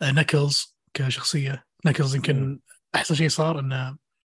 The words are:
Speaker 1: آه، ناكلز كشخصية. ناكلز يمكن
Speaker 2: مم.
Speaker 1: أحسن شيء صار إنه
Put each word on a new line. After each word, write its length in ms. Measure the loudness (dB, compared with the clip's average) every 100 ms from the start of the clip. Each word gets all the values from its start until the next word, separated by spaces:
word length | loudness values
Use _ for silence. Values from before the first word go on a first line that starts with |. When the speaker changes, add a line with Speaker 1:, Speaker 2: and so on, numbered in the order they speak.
Speaker 1:
آه، 100 | 0
ناكلز 640 | 2 4 2 2 0 -4 _ _
كشخصية. 720 | -4 -4 -2 -2 -2 -4 -6 _ _ 0
ناكلز 300 | 2 0 0
يمكن 280 | 0 0
Speaker 2:
مم. 160 | 0 -6 _ _ _ -4
Speaker 1:
أحسن 200 | 0 2
شيء 140 | 2
صار 300 | 2 0 0
إنه 380 | -2 -4 -6 -10 _ _